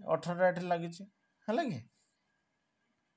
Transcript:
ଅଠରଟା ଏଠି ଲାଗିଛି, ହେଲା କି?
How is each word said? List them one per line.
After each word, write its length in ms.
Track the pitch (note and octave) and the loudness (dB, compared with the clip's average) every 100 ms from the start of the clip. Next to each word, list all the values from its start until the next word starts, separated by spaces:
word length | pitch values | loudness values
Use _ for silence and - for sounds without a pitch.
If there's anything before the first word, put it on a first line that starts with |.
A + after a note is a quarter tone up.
| G3+ | -2
ଅଠରଟା 400 | D#3 E3 F3 F#3 | 0 0 4 4
ଏଠି 140 | F3 | 4
ଲାଗିଛି, 420 | F3+ E3+ E3+ E3+ G3 _ _ _ - | 0 -2 -2 -8 -16 _ _ _ -2
ହେଲା 160 | A#3+ | 0
କି? 160 | D4 C3 - _ _ _ _ _ _ _ _ _ _ _ _ | 0 -4 -10 _ _ _ _ _ _ _ _ _ _ _ _